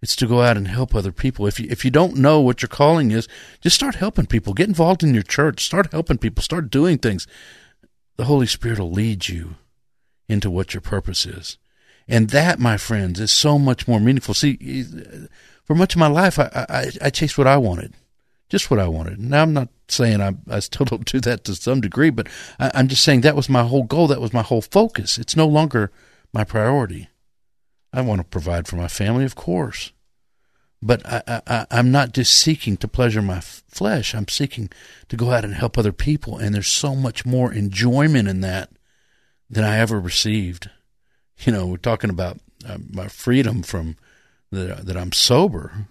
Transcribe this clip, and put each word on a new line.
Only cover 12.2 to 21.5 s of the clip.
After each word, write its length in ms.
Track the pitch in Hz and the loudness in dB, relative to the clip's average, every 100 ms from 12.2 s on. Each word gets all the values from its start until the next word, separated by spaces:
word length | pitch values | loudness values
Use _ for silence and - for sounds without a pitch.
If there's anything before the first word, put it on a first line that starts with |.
| 107 | 4
that, 300 | 135 165 170 | 4 2 2
my 180 | 123 104 | 0 0
friends, 420 | - 113 95 87 | -2 -2 -2 -4
is 120 | 107 | 0
so 260 | - 151 147 | 2 4 4
much 300 | 139 123 - | 4 0 0
more 100 | 117 | 2
meaningful. 360 | 110 135 - | 4 2 0
See, 500 | 104 147 135 131 131 123 - - 135 - _ _ _ | 0 0 -2 -6 -10 -10 -14 -18 -20 -20 _ _ _
for 100 | _ | _
much 200 | 156 185 | 2 2
of 40 | 175 | 4
my 100 | 156 | 4
life, 300 | 147 190 - | 4 2 2
I, 280 | 131 127 123 | 0 -2 -6
I, 220 | 127 127 123 | -4 -6 -4
I 100 | 143 | -4
chased 280 | - 151 - | -2 -4 2
what 80 | 131 | 4
I 100 | 143 | 4
wanted, 380 | 117 87 - - _ _ _ _ _ | 2 -2 -8 -16 _ _ _ _ _
just 200 | 196 - | -4 0
what 80 | 117 | 2
I 100 | 92 | 2
wanted. 300 | 80 82 101 | -2 -6 -8
Now, 240 | 113 143 | 0 2
I'm 120 | 160 | 4
not 160 | 151 127 _ _ | 2 -4 _ _
saying 320 | - 120 104 | 0 2 2
I, 140 | 98 98 - | 0 -4 -6
I 100 | 110 | -6
still 240 | - - | -6 -2
don't 260 | 135 113 123 | -2 -2 -4
do 100 | 131 | -2
that 240 | 123 117 | -2 -4
to 100 | - | -6